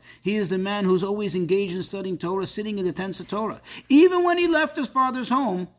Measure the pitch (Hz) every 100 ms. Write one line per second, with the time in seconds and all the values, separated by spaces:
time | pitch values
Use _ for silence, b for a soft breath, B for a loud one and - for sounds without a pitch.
0 | B B 185 214 185 185 196 208 190 185
1 | 196 208 202 185 170 190 202 180 175 196
2 | 190 175 175 190 185 - 214 208 180 147
3 | 190 175 175 202 220 - B B B 277
4 | 359 359 349 349 349 320 302 320 262 269
5 | 262 254 233 254 254 180 180